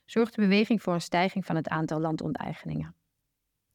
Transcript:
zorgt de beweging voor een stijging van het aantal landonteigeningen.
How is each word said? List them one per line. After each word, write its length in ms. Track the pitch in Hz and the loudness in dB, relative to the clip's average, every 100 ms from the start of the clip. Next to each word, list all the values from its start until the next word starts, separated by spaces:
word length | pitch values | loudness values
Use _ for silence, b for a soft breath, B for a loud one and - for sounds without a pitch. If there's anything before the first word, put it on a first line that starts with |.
| - | -4
zorgt 300 | 220 233 - | 0 0 2
de 60 | |
beweging 400 | 202 202 226 214 | 4 4 4 2
voor 120 | - | 2
een 80 | 170 | -2
stijging 440 | - 175 190 196 - | 0 0 2 0 -2
van 100 | 165 | -2
het 120 | - | -2
aantal 320 | 160 160 156 | -2 -2 -2
landonteigeningen. 920 | 160 160 156 - - 156 160 156 160 - _ _ _ _ _ _ _ | -2 -2 -4 -4 -6 -8 -8 -8 -8 -14 _ _ _ _ _ _ _